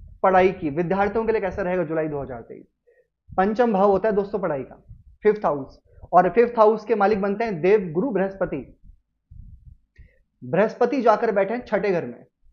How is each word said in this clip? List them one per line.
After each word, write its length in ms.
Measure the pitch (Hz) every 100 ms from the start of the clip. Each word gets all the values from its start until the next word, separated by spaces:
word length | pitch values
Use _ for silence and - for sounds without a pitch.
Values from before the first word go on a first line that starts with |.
| - -
पढ़ाई 280 | 190 185 190
की, 180 | 190 151
विद्यार्थियों 560 | 143 165 190 202 226 220
के 60 |
लिए 100 | 220
कैसा 200 | 190 190
रहेगा 220 | 180 185
जुलाई 240 | 156 160 156
दो 140 | 143
हज़ार 200 | 127 117
तेईस? 240 | - - - _ _ _ _ _ _ -
पंचम 360 | 196 220 240
भाव 180 | 190 202
होता 180 | 190 220
है 60 | 202
दोस्तों 240 | 196 202
पढ़ाई 240 | 180 139
का, 220 | 127 - - - - -
fifth 220 | 214 208 180
house, 340 | 143 131 - _ - -
और 160 | 170 180
fifth 300 | 233 233 226
house 260 | 214 214 -
के 100 | 214
मालिक 260 | 196 208
बनते 220 | 202 202
हैं 180 | 233 165
देव 300 | 180 214 180
गुरु 200 | 156 269
बृहस्पति। 680 | 185 196 196 175 139 - - - - _ _ _ - - - - - _ - - _ _ _
बृहस्पति 580 | 127 165 220 - 240 269
जाकर 300 | 226 214 226
बैठे 220 | 196 190
हैं 120 | 240 -
छठे 260 | 196 196
घर 140 | 170 123
में 200 | 117 - _ _